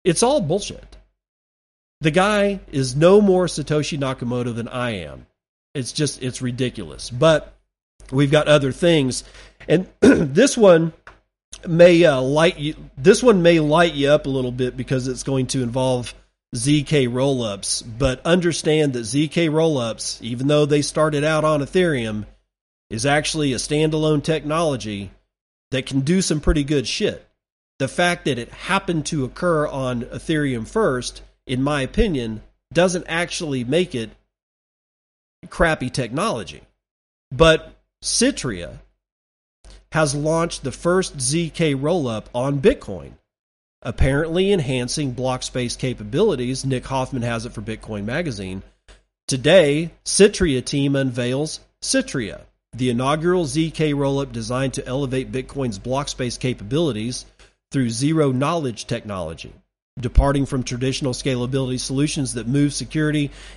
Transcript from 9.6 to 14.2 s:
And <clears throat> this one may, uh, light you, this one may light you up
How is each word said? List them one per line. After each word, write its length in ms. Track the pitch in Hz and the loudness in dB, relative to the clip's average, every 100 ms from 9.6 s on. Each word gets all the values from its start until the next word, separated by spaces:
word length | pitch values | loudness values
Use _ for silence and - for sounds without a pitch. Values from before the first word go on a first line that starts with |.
| - | 0
And 220 | 165 185 | 0 0
<clears throat> 60 | _ | _
this 560 | 233 240 156 143 285 247 | 6 6 4 4 4 6
one 360 | 202 165 165 - - - _ _ _ - - | 8 8 4 -4 -16 -20 _ _ _ -14 0
may, 380 | 165 175 170 | 8 8 10
uh, 160 | 170 131 | 6 4
light 380 | 131 147 165 185 | 2 2 2 2
you, 160 | 147 156 - - | -6 -8 -14 2
this 240 | 143 240 | 4 6
one 220 | 254 196 | 6 6
may 160 | 170 170 | 6 6
light 360 | 151 156 175 | 4 4 4
you 160 | 147 139 | 2 4
up 160 | 147 | 4